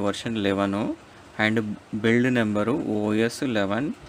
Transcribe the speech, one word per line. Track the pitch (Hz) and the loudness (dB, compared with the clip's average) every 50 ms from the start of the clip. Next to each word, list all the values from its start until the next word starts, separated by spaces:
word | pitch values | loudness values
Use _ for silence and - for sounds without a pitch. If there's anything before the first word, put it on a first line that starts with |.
| 101 | 0
version | 101 98 - - 120 113 110 101 101 | -2 -2 -2 -4 -4 -4 0 2 2
లెవెన్ | 98 98 101 101 98 104 113 - 330 - - - - - - - - - 107 | 2 2 2 0 0 -2 -2 -2 -4 -6 -10 -20 -20 -20 -20 -18 -4 0 0
and | 110 110 117 107 104 101 - - - - 107 104 | 2 2 0 0 -2 -6 -10 -10 -8 -8 0 2
బిల్డ్ | 113 113 120 123 131 127 120 | 4 4 4 4 2 2 2
నెంబరు | 113 107 104 104 104 113 135 170 - - 107 107 | 2 2 2 0 0 0 0 -2 -2 -2 -2 -2
ఓఎస్ | 104 107 107 110 113 117 - - 147 131 113 107 | 0 0 2 2 2 0 0 -4 -4 -2 0 0
లెవెన్ | 101 95 101 113 143 160 - - - | 0 0 0 -2 -2 -4 -6 -8 -10